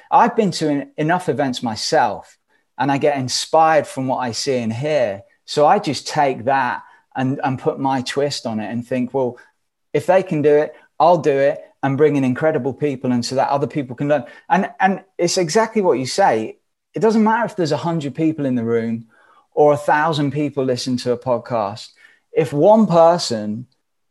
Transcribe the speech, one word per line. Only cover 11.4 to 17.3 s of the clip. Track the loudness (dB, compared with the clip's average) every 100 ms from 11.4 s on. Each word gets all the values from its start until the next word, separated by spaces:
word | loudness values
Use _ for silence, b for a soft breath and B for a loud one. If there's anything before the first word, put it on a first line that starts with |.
| 0 0 -8 _
and | -4 2
bring | 2 4
in |
incredible | 0 0 0 0 -4
people." | -4 -4 -4 -2
And | -2
so | -2
that | -2 0
other | 0 -2
people | -4 -8
can | -6 -2
learn. | -2 -2 B B
And, | 0 0 0
and | 0 0 -8 -4
it's | -2 0
exactly | 0 0 0 0
what | 2 0
you | 0
say. | 2 2 2 -2 -10 _ _ _
It | -2
doesn't | 2 2
matter | 2